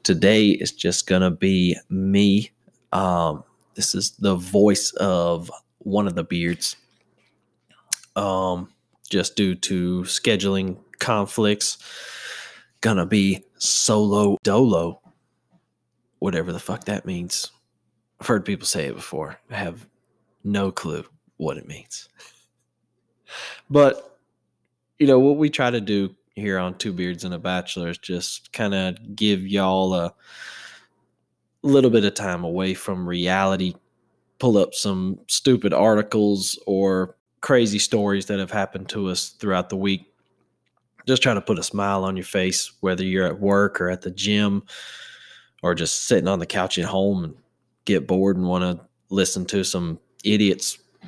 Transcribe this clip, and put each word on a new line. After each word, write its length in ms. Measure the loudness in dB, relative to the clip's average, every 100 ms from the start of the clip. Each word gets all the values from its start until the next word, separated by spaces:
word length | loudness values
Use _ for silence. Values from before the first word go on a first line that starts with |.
Today 460 | 0 4 6 6 6
is 240 | 4 -2
just 340 | -4 -2 -2 2
gonna 240 | 2 2
be 480 | 2 2 2 2 0 -4
me. 640 | -4 2 4 6 4 0 _ _ _ _
Um, 520 | -2 0 2 0 -2 -10 _ _ -6
this 180 | -4
is 200 | -2 -6 -2
the 160 | 0
voice 580 | 0 0 4 6 4 0
of 580 | -2 0 2 0 -2 -6 -16 _ _
one 300 | -4 -2 0
of 80 | -2
the 80 |
beards. 540 | -4 -2 -2 -4 -6 -8 _ _ _ _ _ _ _ _ _ _ -12 -12 -8 -4
Um, 540 | -2 0 -2 -2 -8 _ _ _ -6
just 240 | -4 -2 0
due 180 | 0
to 480 | 0 -2 -2 0 -2
scheduling 760 | -4 -2 0 2 0 -2 -2 -8 _ -6
conflicts, 800 | -2 0 -2 0 0 2 -2 -6 -14 -18 -16 -16 -14 -14 -16 -20 _ _
gonna 240 | 0 2 2
be 380 | 4 4 0 -6 -6
solo 760 | -2 0 2 2 4 4 2 2
dolo, 600 | 2 4 4 4 0 -8 _ _ _ _ _ _ _ _ _ _ _ -6
whatever 340 | -4 -2 -4
the 80 | -6
fuck 260 | -8 -8 -6
that 200 | -6 -6
means. 460 | -8 -6 -6 -8 _ _ _ _ _ _ -8
I've 60 | -2
heard 200 | 0 -2
people 200 | -6 -4
say 220 | -4 -4
it 80 | -8
before. 440 | -10 -10 -10 -12 -14
I 60 | -10
have 300 | -10 -10 -18 _ _ _ _ _
no 280 | -4 -2 -2
clue 340 | -4 -8 -8 -10 _ _ -8
what 200 | -6 -6
it 100 | -10
means. 420 | -18 -16 -18 -18 _ -20 _ _ _ _ _ _ _ _ _ -20 -16 -16 -16 2
But, 380 | 6 6 6 -4 _ _ _ _ _ _ _ _ 2
you 100 | 6
know, 120 | 6
what 180 | 6 4
we 120 | 0
try 220 | 0 0
to 80 | -2
do 340 | -2 -2 -2 -6 _ -8
here 240 | -4 -2
on 180 | -4 -6
Two 140 | -6
Beards 320 | -4 -6 -6
and 100 | -8
a 60 | -6
Bachelor 480 | -4 -4 -4 -8 -8
is 100 | -8
just 540 | -6 -6 -6 -10 -12
kinda 460 | -4 -2 0 -2 -6 -10 -2
give 320 | 0 0 0
y'all 460 | 0 2 2 2
a 200 | 0 -2 -8 -20 -20 -18 -18 -20 -20 _ _ _ _ _ _ _ _
little 260 | 4 6 6
bit 140 | 6
of 120 | 4 0
time 280 | -4 -4
away 300 | -4 -2 -2
from 340 | -4 -6 -6 -4
reality, 680 | -2 0 2 2 0 -2 -6 _ _ _ _ _ -2
pull 180 | 2 4
up 160 | 2
some 440 | 0 -4 -2 -4 -6 -6
stupid 440 | -2 2 2 2
articles 840 | 2 4 4 2 2 2 2 -2 -6 -2
or 480 | 0 2 0 -2 -8 _ _
crazy 400 | 2 4 4 0
stories 460 | 0 0 0 0 -2
that 140 | -4
have 120 | -4
happened 380 | -4 -4 -6 -10
to 180 | -6 -4
us 220 | -4 -6 -6
throughout 300 | -2 -2 -2
the 80 | -2
week. 360 | -2 -2 -6 _ _ _ _ _ _ _ _ _ 0
Just 160 | 2
try 100 | 2
to 60 | 0
put 200 | 0 -2
a 40 |
smile 400 | -2 -2 -2 0
on 140 | -2 -6
your 80 | -4
face, 480 | -2 0 -2 -6 -4
whether 240 | -2 -2 0
you're 200 | 0 0
at 140 | 0
work 400 | 2 4 2 0
or 100 | -4
at 120 | -4
the 100 | -8
gym 520 | -6 -2 0 0 -2 -6 -16 -18 -18 -20 -20 -20 -20 _ _
or 120 | -2 -2
just 320 | -2 -4 0
sitting 200 | 2 2
on 120 | -2
the 60 | -2
couch 320 | -4 -2 -2
at 60 |
home 400 | -2 0 0 0
and 120 | -4 -10 _ _ _ _ -2
get 200 | 0 2
bored 300 | 2 2 2
and 120 | 0
wanna 380 | 0 0 -4 _ _ -4
listen 360 | 0 0 -2 -4
to 180 | -2
some 340 | -2 -4 -4 -8 _ _ 0
idiots 520 | 2 2 0 -4 -8 _ _